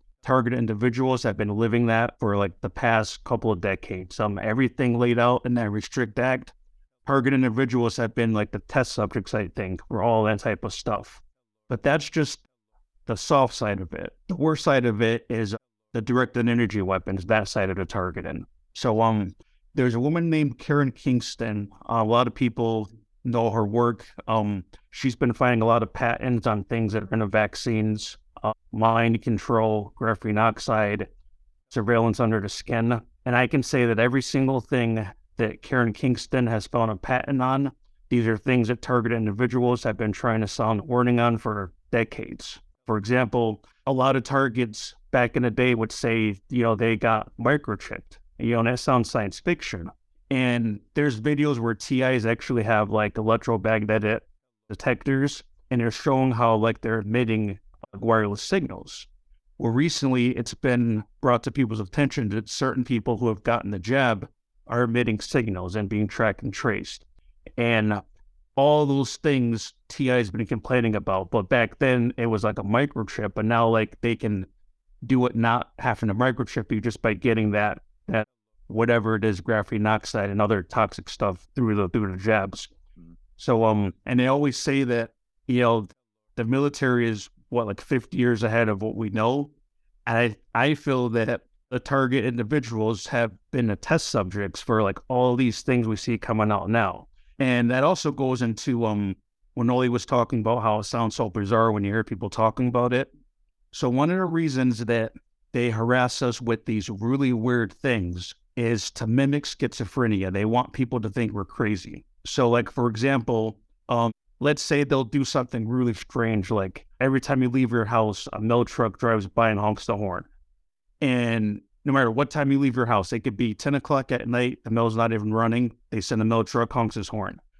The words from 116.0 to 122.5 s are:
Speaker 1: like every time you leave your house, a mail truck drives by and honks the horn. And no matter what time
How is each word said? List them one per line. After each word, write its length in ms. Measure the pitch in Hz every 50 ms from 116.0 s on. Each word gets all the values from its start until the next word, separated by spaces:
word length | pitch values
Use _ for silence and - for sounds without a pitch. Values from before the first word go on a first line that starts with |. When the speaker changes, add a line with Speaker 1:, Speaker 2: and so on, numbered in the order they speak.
| - - - 120 117 113 113 107 92 -
Speaker 1:
like 340 | 120 107 95 92 92 - - - - -
every 220 | 127 135 135 135
time 200 | - - 139 131
you 80 | 127 127
leave 220 | 120 135 131 117
your 140 | 117 117 113
house, 420 | 101 120 117 110 107 101 - - - -
a 80 | 104
mail 240 | 107 113 117 120 120
truck 320 | - - - 123 110 98 -
drives 300 | - 117 113 110 95 92
by 220 | - - 117 113
and 100 | 107 101
honks 260 | 104 107 107 - -
the 100 | - 113
horn. 300 | 101 104 98 90 90 - - _ _ _ _ _ _ _ _ _ _ _ _ _ -
And 640 | 156 135 127 123 120 117 117 113 107 107 104 104 - _ _ _ -
no 80 | 147 135
matter 180 | 139 131 117
what 180 | 110 120 143 -
time 200 | - 156 143 139